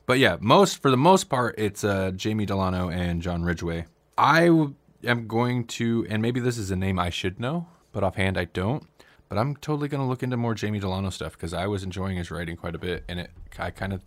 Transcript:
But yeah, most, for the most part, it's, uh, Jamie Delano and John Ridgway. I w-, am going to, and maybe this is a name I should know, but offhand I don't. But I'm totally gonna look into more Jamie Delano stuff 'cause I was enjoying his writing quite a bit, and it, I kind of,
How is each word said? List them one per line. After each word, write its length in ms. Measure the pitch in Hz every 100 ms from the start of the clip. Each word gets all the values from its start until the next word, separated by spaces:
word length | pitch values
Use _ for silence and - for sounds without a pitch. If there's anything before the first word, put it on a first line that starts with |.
| -
But 140 | 131
yeah, 180 | 117 85
most, 420 | 101 165 190 -
for 80 | 139
the 60 | 123
most 300 | 160 190 -
part, 300 | 131 117 -
it's, 260 | 107 -
uh, 280 | 104 95 95 95
Jamie 300 | 107 107 101
Delano 420 | 98 92 92 90
and 320 | 87 87 85
John 220 | 90 87
Ridgway. 440 | 85 85 85 82 82 _ _ -
I 280 | 120 160 175
w-, 280 | 165 147 139 _ _
am 240 | 117 120 113
going 380 | 113 123 123 117
to, 400 | - 117 117 -
and 120 | 107
maybe 180 | 113 123
this 180 | 120 117
is 140 | 95
a 60 | 92
name 200 | 95 92
I 120 | 87
should 320 | - - 95
know, 260 | 120 170 170 _ _
but 140 | 107 98
offhand 320 | - 95 92
I 80 | 90
don't. 420 | - 95 143 - _ - _ -
But 100 | 98
I'm 200 | 135 143
totally 320 | - 147 143
gonna 180 | 143 131
look 160 | 127
into 140 | 127 123
more 160 | 117 107
Jamie 240 | 104 107
Delano 300 | 95 92 98
stuff 280 | - 78 -
'cause 160 | 85
I 140 | 85 95
was 160 | 101
enjoying 320 | 95 92 95 92
his 160 | 85
writing 240 | 80 85 85
quite 180 | 87 85
a 40 |
bit, 240 | 90 82 -
and 100 | 87
it, 120 | - - - -
I 100 | 90
kind 200 | - 95
of, 100 | 95